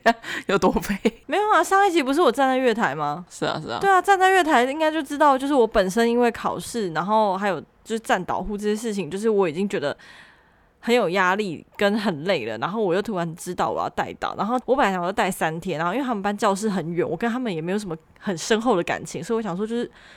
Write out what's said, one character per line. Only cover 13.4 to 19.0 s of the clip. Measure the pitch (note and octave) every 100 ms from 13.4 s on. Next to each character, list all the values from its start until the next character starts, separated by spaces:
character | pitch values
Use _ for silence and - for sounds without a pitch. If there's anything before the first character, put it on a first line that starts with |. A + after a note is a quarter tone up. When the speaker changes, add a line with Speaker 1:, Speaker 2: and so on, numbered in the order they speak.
| -
Speaker 2:
道 | F3+ D#3+
我 | E2
要 | F#2
带 | - C3+ -
导， | - -
然 | G3
后 | B3+ -
我 | C4+
本 |
来 | G#3+
想 | F#3
说 | F3
带 | G#3 F#3+
三 | F#3 E3+ D#3+
天， | F#3 D3+
然 | E3+
后 |
因 | A3
为 |
他 | C4
们 | G#3+
班 | G3+ G#3
教 | A3
室 | G3 G#3+
很 | F#3+ D#3+
远， | E3+ D3+
我 | E3+
跟 | A#3
他 | A#3+
们 | B3
也 | E3
没 | E3
有 | G3+
什 | G#3
么 | E3 - _
很 | - E3
深 | - A3
厚 | A#3+ F#3+
的 |
感 | E3+ G#2+